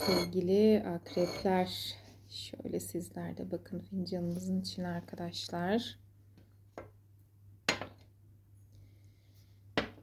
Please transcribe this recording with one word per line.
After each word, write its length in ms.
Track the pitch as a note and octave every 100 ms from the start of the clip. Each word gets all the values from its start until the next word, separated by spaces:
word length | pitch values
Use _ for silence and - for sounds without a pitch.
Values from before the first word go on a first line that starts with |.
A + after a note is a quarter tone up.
| -
sevgili 760 | F3+ F3 F#3 F3 G3 A3 G#3 F#3
akrepler. 1080 | E3+ - F3+ F3+ - G3 F#3 F#3 - - - - - -
Şöyle 520 | - - - - -
sizler 560 | - F3 F3 F3 E3+ E3+
de 140 | F#3
bakın 300 | F3+ - F3
fincanınızın 800 | - F#3+ F3+ F3+ F3 F3 F#3 F#3+
içine 280 | F#3 - F3+
arkadaşlar. 1080 | F3 F3 - F3 - - F3 F3 A3+ - - - - - - - - - - - - - - - - - - - - - - - - - - - - - - - - - - - - - - - - - -